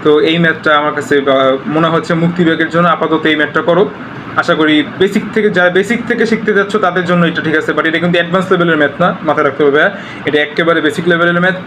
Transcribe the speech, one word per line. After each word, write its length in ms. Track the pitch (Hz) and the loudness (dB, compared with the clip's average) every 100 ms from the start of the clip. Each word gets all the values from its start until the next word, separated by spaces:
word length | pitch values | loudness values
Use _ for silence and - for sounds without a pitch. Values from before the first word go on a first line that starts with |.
তো 60 | 156 151 165 | 4 2 2
এই 80 | 165 | 2
ম্যাথটা 280 | 165 156 160 151 | 0 0 0 0
আমার 120 | 151 147 | 0 -4
কাছে, 180 | 139 143 | 0 0
আহ, 40 | 135 135 135 135 - 151 | 2 2 2 0 -2 0
মনে 120 | 165 | 0
হচ্ছে 180 | 160 - 170 | 0 -2 0
মুক্তিবেগের 460 | 170 170 170 160 160 | 0 2 0 2 0
জন্য 120 | 165 170 156 | 0 0 0
আপাতত 280 | 160 160 156 | 0 0 0
এই 60 | 151 | 0
ম্যাথটা 240 | 151 160 156 | 0 -2 0
করো। 160 | 170 208 - - - - - | 2 0 -2 -14 -14 -8 -4
আশা 120 | 151 170 | -2 2
করি 160 | 156 151 143 - | 2 2 0 0
বেসিক 220 | 190 202 - 220 | 0 0 -2 -2
থেকে, 120 | 208 175 | 0 2
যারা 120 | 180 180 | 2 2
বেসিক 220 | 202 233 - | 0 -2 -2
থেকে 140 | 240 226 | -2 0
শিখতে 200 | 220 - 196 | 0 0 0
যাচ্ছ 160 | 202 214 185 | 0 0 0
তাদের 200 | 175 175 | -2 0
জন্য 120 | 180 170 | 2 2
এটা 120 | 170 160 | 0 -2
ঠিক 80 | 156 | -2
আছে, 100 | 156 151 | 0 0
but 80 | 160 | 0
এটা 100 | 165 | 0
কিন্তু 140 | 175 175 | 0 0
অ্যাডভান্স 260 | 170 185 185 | 0 -2 0
লেভেলের 260 | 185 170 156 | 0 2 2
ম্যাথ 120 | 143 143 | 0 0
না, 40 | 175 180 156 | -2 0 -2
মাথায় 180 | 147 147 | 0 0
রাখতে 140 | - 147 | 2 2
হবে। 120 | 143 180 - - - - | 4 0 -2 -14 -8 -2
এটা 100 | 147 147 | -2 -2
একেবারে 340 | - 165 165 151 | -2 0 0 0
বেসিক 200 | 160 175 | -2 0
লেভেলের 280 | 170 170 175 | 2 2 2
ম্যাথ। 140 | 180 180 | 0 -2